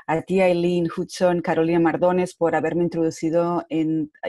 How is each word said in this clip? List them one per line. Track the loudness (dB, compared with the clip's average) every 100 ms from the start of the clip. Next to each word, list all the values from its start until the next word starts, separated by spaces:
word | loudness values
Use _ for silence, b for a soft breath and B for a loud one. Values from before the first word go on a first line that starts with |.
| B
a | -4
ti, | 0 2
Eileen | 4 2 2 0 -2 -4
Hudson, | -8 -2 0 0
Carolina | 0 0 2 2
Mardones, | 2 2 2 2 -2
por | -2 0 0
haberme | 0 0 -2
introducido | 0 -2 -2 -2 0 0 -2 -4
en, | -2 -2 -2 -4 -8